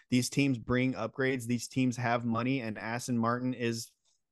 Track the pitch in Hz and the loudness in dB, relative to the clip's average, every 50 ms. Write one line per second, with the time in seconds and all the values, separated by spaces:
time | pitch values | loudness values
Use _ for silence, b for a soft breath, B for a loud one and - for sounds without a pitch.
0 | b b 123 127 123 - - - 139 139 131 113 107 - 123 123 127 131 127 87 | b b 0 2 2 2 2 2 2 2 2 -2 -2 0 0 2 2 0 0 -2
1 | 110 110 - - 135 131 135 131 117 117 123 117 - - - 131 131 127 113 120 | -4 -6 -2 0 0 0 0 -2 -2 -2 -2 -2 -2 -4 0 2 2 2 2 2
2 | 120 117 117 120 117 120 113 113 117 127 135 139 113 110 107 107 98 110 113 123 | 0 2 2 2 2 0 0 0 0 0 0 -2 -2 -4 -6 -6 -4 -4 -4 -4
3 | - - 123 117 113 113 120 123 127 127 127 113 123 117 117 117 117 - _ _ | -2 -2 0 2 2 2 2 2 0 -2 -2 0 0 -2 -2 -2 -6 -12 _ _
4 | _ _ _ _ _ _ | _ _ _ _ _ _